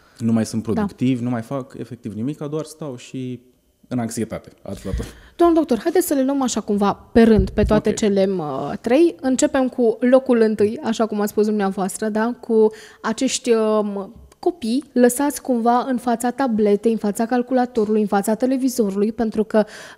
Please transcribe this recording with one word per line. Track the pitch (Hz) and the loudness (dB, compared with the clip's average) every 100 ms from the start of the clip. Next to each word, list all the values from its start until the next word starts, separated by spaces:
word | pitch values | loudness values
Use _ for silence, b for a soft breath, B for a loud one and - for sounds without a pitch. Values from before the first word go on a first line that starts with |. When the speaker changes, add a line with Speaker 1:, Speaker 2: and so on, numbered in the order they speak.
| b b | b b
Speaker 1:
Nu | 113 | -2
mai | 113 110 | 0 -2
sunt | 113 | -4
Speaker 2:
Da. | 110 | -4
Speaker 1:
productiv, | 113 98 - 127 127 | -4 -4 -2 -2 -2
nu | 123 | -4
mai | 120 | -6
fac | 113 139 127 - | -6 -10 -10 -14
efectiv | 127 117 113 | -14 -14 -12
nimic, | 101 127 151 | -8 -8 -8
doar | 147 156 151 | -8 -8 -10
stau | - 151 127 | -12 -12 -14
și | - 135 127 123 _ _ _ _ - | -14 -12 -10 -12 _ _ _ _ -8
în | 123 | -6
anxietate. | 113 120 107 87 - _ | -4 -6 -6 -8 -14 _
Ați | - 98 95 | -14 -12 -8
luat-o. | 95 - B B - | -6 -8 B B 0
Speaker 2:
Domnul | 339 330 | 2 4
doctor, | 311 220 | 2 -2
haideți | 330 349 330 | 0 0 0
să | |
le | 285 | 0
luăm | 262 277 | 0 0
așa | 254 226 | -2 -4
cumva | - 208 202 | -2 0 0
pe | - - 233 | -2 0 4
rând, | 233 214 196 | 6 6 2
pe | - | 2
toate | 190 214 220 | 2 2 0
Speaker 1:
Ok. | 208 | 0
Speaker 2:
cele, | 214 196 190 | 2 2 2
mă, | 185 151 131 143 - | 0 -4 -6 -6 -4
trei. | 233 262 339 - | 2 4 4 2
Începem | 262 254 294 277 254 | -2 2 2 2 0
cu | - 226 226 | 2 0 2
locul | 247 262 262 233 | 4 4 4 4
întâi, | 220 214 208 233 | 4 2 0 0
așa | 311 233 214 | -4 -2 -2
cum | 208 | -2
ați | 208 | -2
spus | - 214 | 0 0
dumneavoastră, | 214 196 196 185 - 220 | 0 -2 -2 -4 -4 -4
da? | 214 233 247 | -2 -2 -4
Cu | - 220 214 214 B B | 0 4 4 2 B B
acești, | 226 220 262 - 247 | -6 -2 -2 -2 0
um, | 226 214 214 208 202 190 - - - | 2 2 0 -2 -6 -10 -14 -20 -6
copii | 359 - 220 254 - | -4 -4 -2 -4 -2
lăsați | 247 247 247 285 285 | 4 4 4 -4 -4
cumva | - 240 233 240 269 | -4 0 2 0 0
în | 240 | -4
fața | 247 233 247 | -2 -2 -2
tabletei, | 247 269 214 202 202 233 | -2 -2 0 2 2 0
în | 220 | 0
fața | 208 196 233 | -2 -2 -2
calculatorului, | 247 240 254 247 233 208 214 | -2 0 0 0 0 0 0
în | 214 | 2
fața | 202 196 214 | 0 0 0
televizorului, | 254 262 262 240 202 196 214 | 0 0 -2 0 -2 0 -2
pentru | 226 226 214 | -2 -4 -2
că, | 208 220 208 B B | 0 2 0 B B